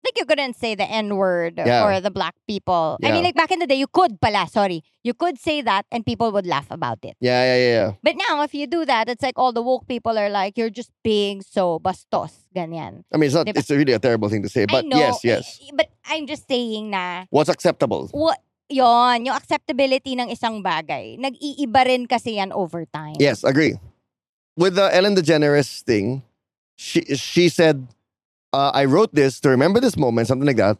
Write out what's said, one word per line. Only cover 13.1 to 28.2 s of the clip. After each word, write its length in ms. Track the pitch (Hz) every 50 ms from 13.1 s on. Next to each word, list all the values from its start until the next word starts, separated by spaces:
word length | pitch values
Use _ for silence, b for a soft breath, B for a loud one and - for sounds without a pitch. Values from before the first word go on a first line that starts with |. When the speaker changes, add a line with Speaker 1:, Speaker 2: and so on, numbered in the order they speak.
Speaker 2:
I 60 | - 156
mean, 80 | 156
it's 80 | 139 127
not, 120 | 170 151
Speaker 1:
Diba? 120 | 160 - -
Speaker 2:
it's 120 | - -
really 200 | 151 139 151 135 123
a 40 | 107
terrible 280 | - 131 117 110 107
thing 160 | 104 110 107 98
to 80 | 101
say, 120 | - 127 101
Speaker 1:
I 80 | 101
Speaker 2:
but 120 | 110 131 -
Speaker 1:
know, 120 | 285 - 156
Speaker 2:
yes, 240 | 151 - - - -
Speaker 1:
eh, 120 | 117 110
Speaker 2:
yes. 240 | 87 - - - - 277
Speaker 1:
eh, 80 | 277 294
but 120 | 277 311 _ _ _ _
I'm 200 | - 302 320 302
just 200 | 247 302 294 -
saying 440 | _ 277 247 240 226 220 214 214 214
na 340 | 202 185 180 180 175 180 185 _
Speaker 2:
What's 160 | - 143 151 165
acceptable? 600 | 165 _ - 180 156 _ 147 123 107 73 65 -
Speaker 1:
Wa-, 280 | - 285 311 330 - - _ _ _ _ _ _
yon, 540 | 285 262 254 233 233 240 240 247 247 240 233
yung 80 | 262 226
acceptability 800 | - - - 311 285 _ - 294 240 277 262 262 262 _ 269 254 247
ng 120 | 247 214
isang 320 | 240 - - 226 220 214 185
bagay, 520 | 190 165 156 160 147 156 131 95 110 113 -
nag-iiba 640 | 254 269 247 _ 285 294 277 - 285 233 214 262 254
rin 200 | 254 254 247 247
kasi 280 | 233 247 233 - 247 220 202
yan 120 | 190 190
over 320 | - - 185 160 165 170 160 _
time. 240 | - 151 156 151 151 -
Speaker 2:
Yes, 240 | 143 143 117 - -
agree. 360 | - 135 143 160 123 - - - - _ _ _ _ _ _ _ _ _ _ _ _ _ 156
With 160 | 170 190 175
the 160 | 190 196 185 147
Ellen 220 | 180 190 208 202
DeGeneres 640 | 185 165 143 165 151 151 147 143 143 127 - - - -
thing, 360 | - 120 104 98 113 131 135 - _ _ _ _ _ _ _ _ _ _
she, 260 | _ - - - 170 - - 139
she 320 | 127 - - - 175 180
said, 400 | 170 - - 170 160 151 135 127 123 _ _ _ _ _ _